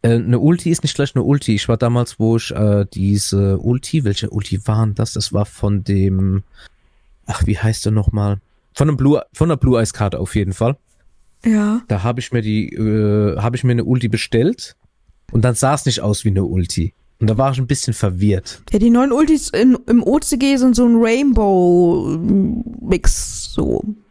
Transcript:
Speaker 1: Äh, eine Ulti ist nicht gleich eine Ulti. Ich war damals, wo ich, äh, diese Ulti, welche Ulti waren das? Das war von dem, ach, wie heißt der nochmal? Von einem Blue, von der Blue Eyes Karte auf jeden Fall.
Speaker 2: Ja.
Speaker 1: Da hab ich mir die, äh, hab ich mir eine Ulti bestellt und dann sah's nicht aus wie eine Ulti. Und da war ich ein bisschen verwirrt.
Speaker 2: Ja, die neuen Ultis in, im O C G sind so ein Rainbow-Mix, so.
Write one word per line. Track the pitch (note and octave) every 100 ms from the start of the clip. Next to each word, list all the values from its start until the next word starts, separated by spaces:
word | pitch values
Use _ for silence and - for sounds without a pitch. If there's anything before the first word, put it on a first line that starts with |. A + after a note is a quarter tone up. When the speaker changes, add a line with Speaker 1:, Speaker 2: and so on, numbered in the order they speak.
Speaker 1:
Äh, | A#2
eine | A#2 A2 A#2+
Ulti | C#3+ F3 E3
ist | E3+
nicht | D3
gleich | - C#3
eine | C3
Ulti. | A#2+ C#3+ -
Ich | G#2 -
war | A#2
damals, | A#2+ A#2+ A#2+ -
wo | A2+ A2+
ich, | -
äh, | - G#2+ G#2 G2
diese | - G2 G2+ - G2 G2 G2
Ulti, | A#2 B2 - D#3+
welche | A2+ G2 A2+
Ulti | A2 G2+ G2 -
waren | A2 A2
das? | G#2 A2
Das | - -
war | G2+
von | G#2 - G#2 G2+
dem, | - G2 F#2+ F#2+ F#2+ F#2+ - - - _ _ _ _ _ -
ach, | - -
wie | G2+
heißt | A2 G#2+
der | A2+
nochmal? | G#2+ G2 G#2+ G2+ G2+ _ _ _
Von | - D3
einem | C#3
Blue, | C3+ D3 -
von | - E3+
der | D#3
Blue | C3 A#2+
Eyes | A2
Karte | - G2+ -
auf | F#2+
jeden | A2 G2
Fall. | F#2 A2+ C#3 _ _ _ _ _ _
Speaker 2:
Ja. | A#3 G#3+ G#3 A3 -
Speaker 1:
Da | G2+
hab | A2 A#2+
ich | -
mir | A#2+
die, | G#2+ G#2+ F#2+
äh, | - A2 G#2+ G#2+ G#2 G#2 F2+
hab | A2
ich | A#2+
mir | B2+
eine | A#2+
Ulti | - B2+ A2+
bestellt | A2 - A2+ D3 B3 - _ _ _ _ _ -
und | A2+
dann | A#2
sah's | A#2 C3+ C#3+
nicht | C#3 A#2
aus | G#2 G2+
wie | A2
eine | F#2+
Ulti. | F#2 F#2 F2 - E2 _ _ _
Und | A2
da | G#2+
war | C3+
ich | C3
ein | B2
bisschen | C#3 -
verwirrt. | A2+ G#2 F2+ G#2 G2 - - -
Speaker 2:
Ja, | G#3
die | A3+
neuen | A#3+ C#4
Ultis | B3+ D#4 D#4 -
in, | - B3+ A#3+ -
im | A#3+
O | - C#4
C | - B3+
G | C4+ C4+
sind | B3+
so | A#3
ein | A#3+ A#3
Rainbow-Mix, | A3+ A#3 C#4+ A3+ G#3 F#3 F3 F3 F3 E3+ - E3 E3+ G3 F#3+ - - - - F#3 - - - - -
so. | - - A#1 - G#3+ _